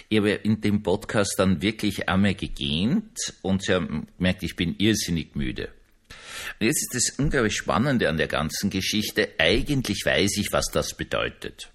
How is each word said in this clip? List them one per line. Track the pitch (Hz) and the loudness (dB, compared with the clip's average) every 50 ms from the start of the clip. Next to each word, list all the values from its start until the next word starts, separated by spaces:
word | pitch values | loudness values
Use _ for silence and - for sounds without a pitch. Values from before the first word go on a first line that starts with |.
| - - | -4 0
Ich | 107 107 | 2 2
habe | 101 104 | 4 2
ja | 95 | 2
in | - - 107 110 107 | 2 0 0 0 2
dem | - 104 104 101 | 2 0 0 2
Podcast | - 87 92 - - - - 107 101 - - - | 2 0 0 0 -2 -2 0 0 0 2 2 2
dann | 95 95 92 71 | 4 4 4 2
wirklich | 87 110 113 - - 101 - - - - | 2 0 0 0 -2 -2 -2 -2 -2 0
einmal | 92 95 101 101 92 | 2 4 4 2 2
gegähnt | - - - - - 69 69 73 85 98 127 180 233 - - - - - - - - | 0 -4 -6 -6 -4 -4 -2 0 0 0 2 0 0 -2 -4 -8 -10 -8 -8 -8 -6
und | - 95 95 95 | -2 0 0 0
Sie | - - - | 0 0 0
haben | 90 80 - 78 76 - - - | 0 0 -2 -4 -6 -8 -10 -6
gemerkt, | - 92 92 90 - | -2 0 0 0 -2
ich | 85 80 - | -6 -6 -4
bin | - 90 82 73 - | -4 -2 -2 0 0
irrsinnig | 98 113 107 104 - - 87 78 - - - | 2 2 2 2 0 -2 -2 -2 -4 -4 -6
müde. | 71 67 62 58 - - - - - _ _ _ _ _ - - - - - - - - - - - | -4 -4 -4 -4 -6 -8 -10 -12 -18 _ _ _ _ _ -20 -20 -20 -18 -16 -14 -12 -12 -12 -4 0
Und | - | 0
jetzt | 113 160 - | 0 0 0
ist | - - - | -2 -4 -2
das | 123 - - - - | -2 -2 -2 0 0
unglaublich | 139 - - 135 113 101 - | 0 2 2 2 2 2 0
Spannende | - - - 69 87 127 151 131 107 90 73 | -2 -2 0 0 2 2 2 2 2 2 2
an | 80 | 2
der | 76 73 - | 0 0 0
ganzen | 67 65 76 78 - - - 98 | 0 -2 -2 -2 -2 -2 -2 -2
Geschichte. | - 95 92 - - 107 104 - - 107 104 - - - | 0 -2 -2 0 0 -2 -2 0 0 0 -2 0 0 2
Eigentlich | 80 85 104 127 - - 143 131 113 107 98 - - | 4 4 4 4 2 0 0 0 0 -2 -4 -2 0
weiß | 69 65 76 95 101 101 104 | 2 2 4 2 2 2 0
ich, | 95 - | 0 0
was | - 71 - - | 0 0 0 0
das | - 78 71 - - | 0 -2 -2 -2 -4
bedeutet. | - - - - 52 57 60 - - - - - - - - | -8 -6 -4 -2 -2 -2 -4 -6 -8 -12 -14 -14 -16 -18 -20